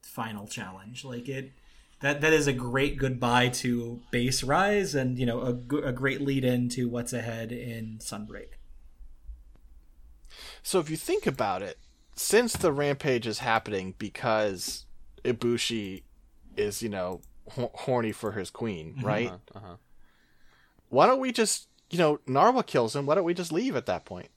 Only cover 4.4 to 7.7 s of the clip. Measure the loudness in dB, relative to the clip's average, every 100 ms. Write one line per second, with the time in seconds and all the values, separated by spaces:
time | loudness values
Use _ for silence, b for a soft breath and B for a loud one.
4.4 | 2 4 4 2 2 0 0 2 0 0
5.4 | -2 -4 -2 -2 -2 0 0 0 0 2
6.4 | 2 2 0 0 -2 -2 -4 -4 -4 -6
7.4 | -8 -8 -8